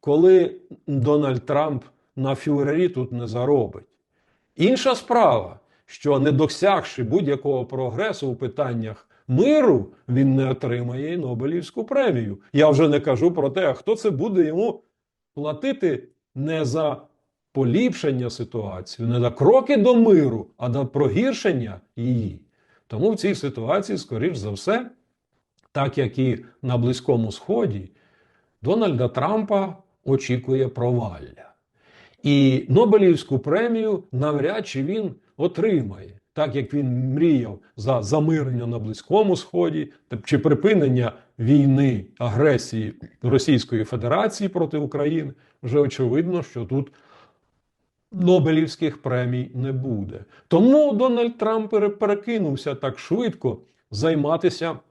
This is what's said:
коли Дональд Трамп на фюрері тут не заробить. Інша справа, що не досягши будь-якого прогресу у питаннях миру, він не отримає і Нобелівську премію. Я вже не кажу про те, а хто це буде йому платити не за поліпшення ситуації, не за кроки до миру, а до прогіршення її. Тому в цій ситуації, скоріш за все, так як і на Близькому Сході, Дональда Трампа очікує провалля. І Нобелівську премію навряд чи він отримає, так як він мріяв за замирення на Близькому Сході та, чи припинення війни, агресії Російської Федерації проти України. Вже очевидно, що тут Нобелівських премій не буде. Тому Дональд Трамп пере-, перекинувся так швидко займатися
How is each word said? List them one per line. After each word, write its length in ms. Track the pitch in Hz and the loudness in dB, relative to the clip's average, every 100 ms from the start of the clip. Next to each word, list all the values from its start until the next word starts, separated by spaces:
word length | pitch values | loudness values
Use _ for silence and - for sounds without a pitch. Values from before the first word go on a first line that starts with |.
коли 560 | - 147 180 185 175 - _ - - | 0 4 6 6 4 -4 _ -20 -6
Дональд 600 | 139 123 147 143 127 - | -2 2 2 0 -4 -2
Трамп 380 | 143 156 135 - _ _ - | -2 -2 -4 -10 _ _ -8
на 180 | 131 | -4
фюрері 540 | 135 - 143 143 156 180 | -4 -2 -2 0 0 -2
тут 240 | 175 123 | -2 -8
не 140 | 120 117 | -8 -8
заробить. 580 | 113 147 143 107 - - _ _ _ _ _ _ - | -4 0 0 0 -8 -20 _ _ _ _ _ _ 0
Інша 380 | 175 254 269 | 2 2 0
справа, 640 | 247 - 240 196 120 90 - _ _ _ | -2 0 4 4 4 -2 -14 _ _ _
що 320 | - 147 139 | -8 0 2
не 140 | 143 | 4
досягши 680 | 139 151 - 190 190 - - | 2 0 2 2 2 -2 -8
будь-якого 640 | 113 165 151 139 143 135 127 | -2 0 0 -2 -2 -2 -4
прогресу 640 | 127 127 113 214 - 139 | -6 -6 -4 -4 -4 -6
у 80 | 123 | -6
питаннях 720 | 127 - 135 120 110 104 _ _ - | -8 -4 -4 -4 -8 -12 _ _ -2
миру, 580 | 127 240 302 254 135 98 - - | 2 4 4 4 2 0 -14 -4
він 260 | 123 135 | 2 2
не 160 | 135 131 | 2 0
отримає 640 | 123 131 120 120 123 147 | -2 -4 -4 -6 -8 -8
і 20 | 180 | -6
Нобелівську 680 | 139 120 135 170 165 - | -6 -6 -4 -6 -8 -10
премію. 540 | 226 277 254 135 107 98 _ | -4 0 0 0 -4 -10 _
Я 180 | 139 151 | 4 4
вже 180 | 139 156 | 6 4
не 120 | 143 | 2
кажу 320 | 143 127 170 | 0 2 2
про 180 | 170 143 | 0 -2
те, 200 | 180 175 | 0 -2
а 20 | |
хто 240 | 127 - 220 | -2 -2 -2
це 140 | 220 | 0
буде 360 | 143 202 190 156 | -2 -2 0 0
йому 360 | 165 226 - _ _ _ _ _ | 0 -4 -4 _ _ _ _ _
платити 760 | - 147 151 262 269 180 147 - _ _ | -10 -8 -4 -4 -2 -2 -2 -8 _ _
не 300 | 131 147 160 | -8 -4 -2
за 380 | 139 147 151 131 - _ _ _ _ | -2 -2 -2 -4 -12 _ _ _ _
поліпшення 800 | - 131 143 247 180 156 127 123 | -2 0 2 0 0 -4 -2 -6
ситуації, 800 | - 117 117 101 92 92 - 117 | -8 -10 -8 -8 -10 -14 -6 -2
не 120 | 120 | 0
за 100 | 120 | -2
кроки 460 | 117 147 254 254 277 | 2 4 4 4 2
до 180 | 214 | 4
миру, 520 | 240 226 185 143 110 92 _ | 6 8 6 6 -2 -8 _
а 120 | 123 | -4
до 180 | 123 127 | -2 -2
прогіршення 960 | 143 139 107 254 240 214 143 113 92 _ - | 0 0 2 0 0 -2 -2 -4 -12 _ -8
її. 440 | 120 123 104 82 _ _ _ _ _ | -2 -2 -2 -8 _ _ _ _ _
Тому 240 | 110 180 | -2 0
в 60 | 220 | 0
цій 180 | 196 | -2
ситуації, 640 | 190 143 123 113 180 196 196 | -2 -4 -6 -2 -2 -2 -8
скоріш 380 | - 113 147 147 | -6 -4 -4 -4
за 140 | 101 | -8
все, 400 | 101 - 226 247 _ _ _ _ _ _ _ _ | -6 -2 -2 -4 _ _ _ _ _ _ _ _
так 260 | - 139 - | -4 -4 -2
як 200 | 123 - | -4 0
і 260 | 131 113 - _ | -2 -2 -8 _
на 160 | 127 123 | -4 0
Близькому 540 | 120 123 - 123 110 | 0 -2 0 0 0
Сході, 580 | 101 - 220 202 101 92 _ _ _ _ _ _ _ | -6 -4 -2 -2 -4 -10 _ _ _ _ _ _ _
Дональда 460 | 123 214 214 127 123 | -2 0 2 0 -2
Трампа 680 | 127 147 214 208 202 190 185 _ _ | 0 -2 -2 0 0 -2 -8 _ _
очікує 640 | - 135 - 123 123 131 127 | -2 -2 0 -4 -2 -2 -2
провалля. 840 | 117 120 120 110 80 64 - - _ _ _ _ _ - _ | -2 -2 0 -4 -10 -18 -20 -20 _ _ _ _ _ -20 _
І 440 | - 143 135 127 - | 0 4 4 4 2
Нобелівську 680 | 135 233 208 190 160 - 131 | 4 6 6 6 4 0 -4
премію 640 | 147 170 233 226 220 196 - | 0 0 0 -2 -2 -4 -6
навряд 540 | 127 151 147 147 214 - | -4 -2 0 -2 -4 -8
чи 160 | 135 | -6
він 320 | 135 214 196 - _ - | -4 -4 -6 -10 _ -4
отримає, 840 | 175 180 220 175 113 95 - - _ | -4 0 0 0 -2 -10 -18 -20 _
так 220 | - 151 | -4 -2
як 200 | 131 120 | -2 -4
він 400 | 147 135 123 127 | -4 -2 -2 -2
мріяв 440 | 135 165 143 113 98 _ - | 2 4 2 0 -10 _ -10
за 260 | 107 127 | -2 -2
замирення 640 | 101 156 151 160 135 127 117 | 0 0 2 0 -2 -4 -4
на 120 | 117 | -6
Близькому 580 | 107 107 - 196 208 180 | -8 -10 -2 2 2 0
Сході 560 | - 175 170 156 147 _ _ | -2 -2 -2 -2 -8 _ _
та, 100 | 113 | -12
чи 140 | - 143 | 0 2
припинення 760 | 156 147 196 208 143 127 117 - _ - | 2 2 4 2 2 0 -2 -6 _ -6
війни, 680 | 117 143 139 135 139 113 95 _ | 4 6 6 4 2 0 -8 _
агресії 760 | 120 110 151 127 - 113 107 - - _ | -4 2 2 2 -2 -8 -8 -10 -20 _
Російської 600 | 127 135 - 131 - 113 | 0 0 4 0 2 -4
Федерації 640 | 110 123 120 156 214 208 202 | -4 -4 -2 0 -2 -2 -4
проти 300 | 180 156 151 | -2 -4 -4
України. 540 | 143 143 143 160 147 135 _ _ | -6 -4 -2 -2 -6 -12 _ _
Вже 160 | 123 147 | -2 0
очевидно, 640 | 143 - 127 131 170 175 | 0 0 0 0 0 -4
що 220 | 151 123 | -6 -10
тут 280 | 104 131 127 _ _ - _ _ _ _ _ _ _ _ _ | -4 -4 -4 _ _ -20 _ _ _ _ _ _ _ _ _
Нобелівських 880 | 190 175 180 156 156 160 - 160 - | -2 4 4 4 2 0 -2 -6 -4
премій 480 | - 127 123 123 127 | -4 -2 -2 -4 -6
не 180 | 123 135 | -6 -6
буде. 520 | 131 131 110 95 - - _ _ | -4 -4 -6 -6 -12 -18 _ _
Тому 440 | 165 233 285 302 | 4 6 6 6
Дональд 460 | 208 254 240 240 233 | 2 2 2 -2 -2
Трамп 320 | 214 220 214 | -2 0 0
пере-, 180 | 214 208 | 0 0
перекинувся 840 | 202 208 202 208 233 170 135 - | 0 -2 -2 -2 -2 -2 -2 -6
так 240 | 127 135 - | -6 -6 -8
швидко 600 | - 196 240 - 131 104 _ _ _ | -4 -2 -2 -2 -4 -6 _ _ _
займатися 880 | 104 156 156 143 165 175 170 165 139 _ | -2 0 0 0 0 0 -2 -6 -8 _